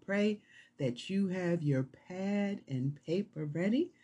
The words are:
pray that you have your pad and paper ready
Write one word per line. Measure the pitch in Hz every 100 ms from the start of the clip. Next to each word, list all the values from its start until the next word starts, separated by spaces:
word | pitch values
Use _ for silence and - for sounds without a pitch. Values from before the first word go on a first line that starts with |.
| -
pray | 202 208 208 - - - -
that | 135 120 -
you | 196 190
have | 185 175 170
your | 147 135 131 - -
pad | 185 190 202 202 202 -
and | 131 139 147 -
paper | 175 208 151 151
ready | 156 190 247 359 -